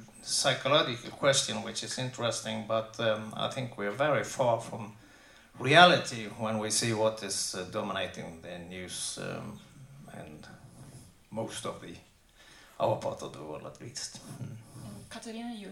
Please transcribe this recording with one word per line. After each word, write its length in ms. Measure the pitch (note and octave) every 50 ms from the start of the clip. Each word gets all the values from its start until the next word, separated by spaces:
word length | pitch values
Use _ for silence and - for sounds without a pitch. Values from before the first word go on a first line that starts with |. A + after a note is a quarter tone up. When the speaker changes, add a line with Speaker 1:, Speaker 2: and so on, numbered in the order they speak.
| A2+ - - -
Speaker 1:
psychological 880 | - - - - - C#3+ B2 - - C3 C#3+ D#3 D#3 C3 A#2+ - - A#2
question 520 | - - - C#3 C3+ - - - A2+ G#2 G2+
which 200 | F#2+ - - A2+
is 140 | G#2+ - -
interesting, 680 | B2+ B2+ - - A#2+ A2+ A2 - - A2+ A2 A2 G#2+
but, 320 | A2 A2+ A2+ A2 - - -
um, 340 | A#2 A2 G#2+ A2 A2 A2 A2+
I 100 | A2 G#2+ A2+
think 280 | - C3 B2+ A#2 -
we're 140 | - G#2 G2+
very 320 | G#2 B2 C#3 D#3 C#3 A2 G2+
far 360 | - - - C3 A#2+ A2+ A2+
from 340 | - - - - G#2+ G#2 - - - - - - - - - - - - - -
reality 680 | - B2+ D3 E3 F3+ F3+ D3 B2+ - - B2 A2+ A2 G2+ -
when 200 | A2+ A2+ G#2+ A2
we 140 | G#2+ G#2+ G#2+
see 200 | G#2+ - A#2+ A#2
what 320 | A2+ G#2+ A2 A2 A2 - G#2
is, 320 | G2 F#2+ - - - -
uh, 80 | F#2+ F2+ F2+
dominating 680 | - G#2+ G2+ G#2 - G2 F#2 F2+ - - F#2 E2+ E2+ E2+
the 160 | - F2 F2 F2 E2+
news, 500 | F2 F#2 F#2 F2+ F2 - - - - - -
um, 380 | F#2 - F2 - - - - - - - - - - - - - - - -
and 280 | - D#2+ D#2 D2+ D2+ - - - - - - - - - - - - - - - - - -
most 340 | G#2 A2+ A2 A2 - - -
of 140 | G2 F2+ -
the, 140 | F2+ F2 F2 - - - _ _ _ _ _ - - - - - - - - -
our 160 | - A2+ A2
part 260 | - - - - - D2+
of 80 | C#2+
the 100 | - C#2
world 240 | D2+ D2+ D2+ C#2 -
at 140 | - - -
least. 400 | - - - - - - - -
Mm. 280 | - - - - - - - - - - - - -
Speaker 2:
And 240 | - - - - -
Katarina, 460 | - A3+ - A#3 G#3+ A3+ A#3 A#3+ A#3
you 120 | G#3 G3 F#3